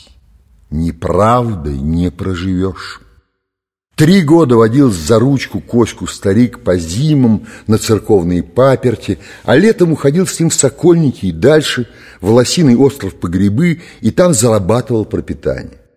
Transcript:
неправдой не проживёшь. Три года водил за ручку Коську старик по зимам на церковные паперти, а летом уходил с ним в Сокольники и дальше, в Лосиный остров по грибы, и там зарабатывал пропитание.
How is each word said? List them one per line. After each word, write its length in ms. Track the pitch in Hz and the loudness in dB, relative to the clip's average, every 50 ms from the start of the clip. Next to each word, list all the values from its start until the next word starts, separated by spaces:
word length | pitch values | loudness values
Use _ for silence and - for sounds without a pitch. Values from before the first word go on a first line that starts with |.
| - _ _ _ _ _ _ _ _ _ _ _ _ - | -20 _ _ _ _ _ _ _ _ _ _ _ _ -10
неправдой 1080 | 73 76 82 85 76 - - 76 78 90 104 113 120 123 120 117 104 85 73 76 71 67 | -6 -4 -4 -4 -6 -6 -6 -2 0 2 2 2 2 2 0 -2 -6 -6 -6 -8 -8 -6
не 320 | 69 78 82 85 87 90 | -4 -2 -2 0 -2 -2
проживёшь. 920 | - - 95 95 92 82 90 95 92 90 92 95 87 - - - - - _ _ _ _ _ _ _ _ _ _ _ _ _ _ _ _ _ _ _ | -4 -6 -8 -6 -6 -6 -4 -4 -4 -2 -2 -4 -6 -8 -14 -18 -18 -20 _ _ _ _ _ _ _ _ _ _ _ _ _ _ _ _ _ _ _
Три 260 | - 156 151 190 202 | 0 2 4 4 4
года 360 | 165 135 160 170 160 123 120 | 4 4 4 4 4 4 4
водил 340 | 113 113 110 117 143 143 127 | 4 4 4 4 2 2 2
за 280 | 101 85 78 78 113 110 | 0 -2 -2 0 2 2
ручку 420 | 117 139 139 123 - - - 95 | 2 2 0 -2 -4 -6 -10 -12
Коську 460 | - - - 120 110 - - - 92 | -10 -4 0 0 0 0 -2 -10 -12
старик 560 | - - - - 101 98 113 123 113 - - - | -12 -12 -6 -2 0 2 2 2 0 0 -6 -4
по 140 | 98 90 | -2 -2
зимам 720 | 92 82 80 85 113 151 156 151 139 127 113 110 95 - - - - - | -2 -2 -4 -6 -4 0 0 2 2 2 2 2 0 -2 -8 -20 -16 -4
на 120 | - 110 101 | -2 -2 -2
церковные 640 | - - 110 98 - - 110 95 85 87 90 87 78 | 0 0 -2 -2 0 0 0 0 2 0 -2 -2 -4
паперти, 760 | - - 120 131 135 131 - - 127 110 - - - 95 - - - - - - | -4 -2 0 2 2 2 0 0 -4 -4 -4 -6 -8 -8 -8 -8 -20 -20 -12 -4
а 120 | - 120 | 0 2
летом 360 | 143 196 226 220 - 180 165 151 | 4 4 2 2 2 0 0 0
уходил 340 | - - 143 143 180 185 | 0 0 0 0 0 -2
с 120 | - - - | -2 -2 -2
ним 120 | 165 160 | -2 -2
в 40 | - | -2
Сокольники 720 | - - 127 - - - 175 170 170 160 131 113 - - | 0 -2 -2 -2 0 2 2 2 4 2 0 -2 -2 -6
и 60 | 92 82 | -6 -6
дальше, 560 | 80 82 135 156 156 143 - - 127 120 - - - - - - - | 0 2 2 2 2 0 -2 -6 -6 -8 -8 -10 -20 -20 -20 -20 -8
в 100 | - 95 | -2 2
Лосиный 460 | 113 123 123 - - 185 170 131 120 | 2 2 2 0 0 0 2 4 4
остров 380 | 117 135 135 - - - 95 - | 4 4 2 0 -2 -10 -12 -10
по 140 | - - 87 | -8 -8 -6
грибы, 520 | 85 95 101 101 101 123 175 175 160 170 - - - - - | -2 0 0 0 0 0 0 0 -2 -4 -8 -20 -18 -6 -4
и 80 | 110 | -4
там 240 | - - 180 180 156 | 0 2 2 2 2
зарабатывал 720 | 110 120 120 110 104 92 85 110 123 123 - 123 110 101 | 2 2 2 2 0 0 0 -2 -2 -2 -2 -4 -4 -4
пропитание. 720 | - - 87 73 - 78 69 - 71 65 64 - - - - _ _ _ | -4 -6 -8 -6 -6 -10 -8 -6 -6 -6 -6 -10 -16 -20 -20 _ _ _